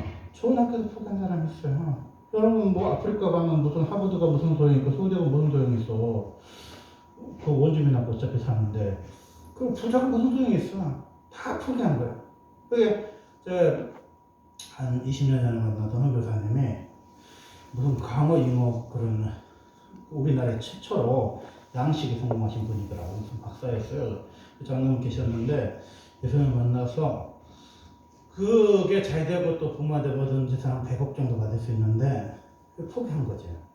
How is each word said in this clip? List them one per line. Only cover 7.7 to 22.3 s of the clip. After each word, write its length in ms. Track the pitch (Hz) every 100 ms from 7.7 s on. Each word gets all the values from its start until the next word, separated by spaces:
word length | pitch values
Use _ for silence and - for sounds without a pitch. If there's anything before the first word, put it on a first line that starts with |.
| 156 143 123 113
어차피 240 | 110 123 113
사는데 680 | 135 110 104 107 101 95 - - - - - -
그 180 | 247
부자가 340 | 202 233 254 262
무슨 300 | 226 254 254
소용이 180 | 247 175
있어. 220 | - 190 156 127 - - -
다 240 | - 262 -
포기한 380 | - 247 202 123
거야. 180 | 120 - - - - - -
그게 440 | 233 214 208 - - - -
제가 480 | 185 180 160 - - - - _ _ _ _ - - -
한 280 | 127 123
이십 280 | 131 139 139
년 100 | 127
전에 180 | 120 117
만났던 320 | 110 107 107
선교사님이 840 | 120 139 120 95 107 104 131 123 - - - - - - - - - -
무슨 240 | 120 139 127
광어, 400 | - 123 151 160
잉어 500 | 127 123 120 113 -
그런 360 | 117 113 110 110 - - - - - - - -
우리나라의 500 | 151 139 131 120 110
최초로 840 | - - - - 117 131 - - - - - 123
양식에 440 | 147 147 123 113
성공하신 480 | 127